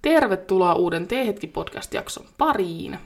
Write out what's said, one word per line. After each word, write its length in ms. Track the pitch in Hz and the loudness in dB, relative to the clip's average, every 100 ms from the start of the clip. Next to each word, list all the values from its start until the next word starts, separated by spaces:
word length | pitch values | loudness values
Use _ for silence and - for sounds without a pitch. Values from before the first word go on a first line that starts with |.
| 294 320 | 6 4
Tervetuloa 580 | 254 185 - 190 180 | 4 0 0 2 4
uuden 340 | 165 175 165 175 | 4 2 0 -2
Tee 180 | 247 240 | -2 -2
hetki 200 | 202 160 | -2 -6
podcast-jakson 760 | - 160 - - - - - - _ | -8 -8 -10 -8 -8 -8 -12 -16 _
pariin. 640 | 311 277 180 165 185 - | 0 2 -2 -4 -10 -10